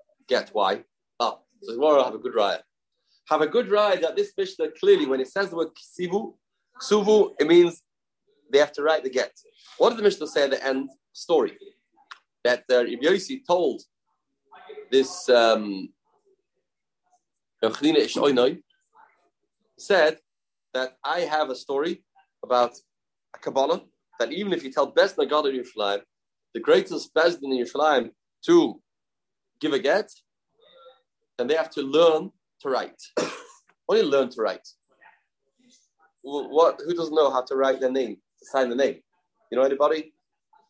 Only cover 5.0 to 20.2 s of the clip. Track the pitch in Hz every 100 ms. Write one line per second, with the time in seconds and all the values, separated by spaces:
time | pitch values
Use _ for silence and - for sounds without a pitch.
5 | 139 131 127 196 190 165 160 - - -
6 | 175 196 220 - _ _ _ - - 208
7 | 202 214 - - 151 175 175 - _ _
8 | _ _ _ _ _ 135 147 - 151 156
9 | 131 123 104 _ _ _ - - 196 226
10 | 208 185 151 156 139 131 135 135 135 -
11 | _ - - 160 107 - - _ _ _
12 | - - _ _ 120 120 - 123 120 120
13 | 147 196 185 131 - 175 156 - - _
14 | _ _ _ _ _ - - - - 131
15 | 131 - - 120 113 107 104 98 - _
16 | _ _ _ _ _ _ _ _ _ _
17 | _ _ _ _ _ _ 113 110 151 156
18 | - - 143 127 131 175 _ _ _ _
19 | _ _ _ _ _ _ _ _ - 190
20 | 156 156